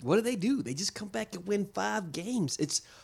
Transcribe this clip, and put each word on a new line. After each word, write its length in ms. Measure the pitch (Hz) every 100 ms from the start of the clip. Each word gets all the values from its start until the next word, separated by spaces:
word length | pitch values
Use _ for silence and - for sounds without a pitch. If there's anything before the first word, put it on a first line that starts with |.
What 140 | 120 190
do 60 |
they 140 | 226 240
do? 260 | 196 269
They 100 | -
just 220 | 135 196 -
come 140 | 208
back 260 | 220 220 175
and 100 | 175
win 240 | 202 202
five 380 | 202 202 214 175
games. 460 | 135 151 247 151 -
It's, 240 | 147 - - -